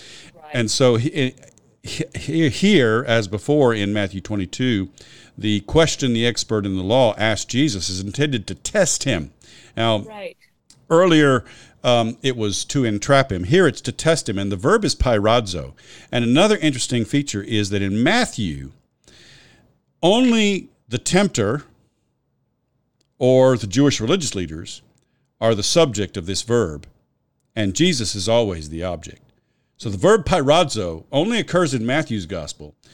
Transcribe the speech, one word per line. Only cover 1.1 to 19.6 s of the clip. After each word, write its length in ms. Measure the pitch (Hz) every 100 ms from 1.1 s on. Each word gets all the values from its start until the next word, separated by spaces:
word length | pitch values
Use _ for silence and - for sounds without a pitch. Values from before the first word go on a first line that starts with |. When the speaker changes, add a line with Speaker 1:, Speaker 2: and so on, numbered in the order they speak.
| 160 127 - - _ _ _
Speaker 2:
he, 200 | - - - -
he, 340 | - 160 151
here, 560 | - 196 190 117 110 120
as 200 | 117 101
before 440 | 104 - 151 127 110
in 180 | 101
Matthew 260 | 104 98 95
twenty-two, 680 | - 104 90 - 127 107 95 _ - - - -
the 220 | 107 104
question 520 | - 156 160 - 135
the 120 | 113 120
expert 400 | 113 - 110 98
in 100 | 95
the 80 |
law 300 | 92 127 120 101
asked 300 | 110 104 -
Jesus 380 | 120 151 98 85
is 120 | 92
intended 460 | 98 - 151 123 98
to 80 | 92
test 480 | - 214 175 -
him. 280 | 139 92 69 _ _ - - -
Now, 220 | 113 107
Speaker 1:
Right. 380 | 214 214 180 - _ _ _ _ -
Speaker 2:
earlier, 560 | 165 185 160 143 127 - - - _
um, 340 | 131 120 113 -
it 160 | 135 120
was 260 | 104 95 -
to 200 | 143 117
entrap 460 | 104 - 139 127
him. 140 | 92 87
Here 200 | 131 165
it's 160 | -
to 100 | -
test 380 | - 160 165 -
him, 80 | 98
and 140 | 98
the 40 | 98
verb 300 | 123 220 170
is 80 | -
pairazo. 760 | 131 110 107 120 104 87 65 - - - -
And 120 | 123
another 340 | 117 135 208 202
interesting 480 | 156 123 - 123 107
feature 360 | 143 143 101
is 300 | 104 107 101
that 100 | 101
in 220 | 98 104
Matthew, 680 | 135 233 233 - 95 71 67 - _ _ _ - - - _ _